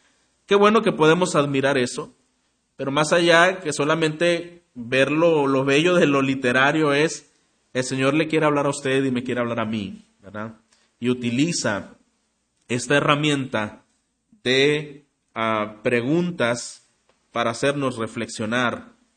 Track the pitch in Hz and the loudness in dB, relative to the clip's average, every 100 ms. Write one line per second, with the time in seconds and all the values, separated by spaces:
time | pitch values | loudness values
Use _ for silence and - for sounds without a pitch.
0 | _ _ _ _ - 202 208 220 190 151 | _ _ _ _ 0 2 4 4 0 2
1 | 156 165 180 160 143 139 135 139 123 - | 4 4 2 0 0 0 0 0 -2 -6
2 | 156 _ _ _ _ _ _ - 135 139 | -14 _ _ _ _ _ _ -10 -4 -2
3 | 151 175 170 165 180 185 151 143 147 160 | 2 2 4 6 4 2 -6 -2 0 0
4 | 160 156 170 170 175 - _ 123 117 131 | -2 0 0 -2 -6 -18 _ -14 -2 2
5 | 135 151 170 156 139 135 139 139 170 180 | 2 4 4 4 2 2 2 2 4 4
6 | 151 139 135 135 123 123 139 156 151 143 | 4 2 0 0 0 2 2 2 2 2
7 | 160 - - _ _ _ _ 127 123 131 | 0 -4 -16 _ _ _ _ -6 -4 0
8 | 131 151 156 160 151 143 139 139 135 135 | 0 2 0 2 2 2 0 -2 0 0
9 | 135 123 120 120 120 113 110 110 95 95 | 0 -2 -4 -4 -2 -2 -4 -4 -6 -12
10 | _ _ 95 104 110 113 _ _ _ - | _ _ -16 -12 -12 -16 _ _ _ -6
11 | 120 123 120 120 160 165 120 98 - - | -4 -2 -2 -2 -2 -2 -4 -4 -8 -20
12 | _ _ _ _ _ _ - 123 127 143 | _ _ _ _ _ _ -6 -6 0 0
13 | 143 143 151 143 123 110 107 - _ _ | 2 0 0 -2 -2 -6 -6 -10 _ _
14 | _ _ _ _ 123 131 143 147 147 - | _ _ _ _ -2 2 2 0 -6 -18
15 | _ _ _ 113 113 110 107 110 127 120 | _ _ _ -6 -2 -2 -4 -4 -2 -2
16 | 120 165 175 170 120 120 - - _ _ | 0 0 -2 -2 -2 -2 -8 -18 _ _
17 | _ _ _ 117 117 117 139 143 135 113 | _ _ _ -4 -4 -2 -2 -2 -4 -4
18 | 110 - 110 - 110 120 120 - - _ | -8 -8 -10 -8 -4 -2 -2 -4 -14 _
19 | _ | _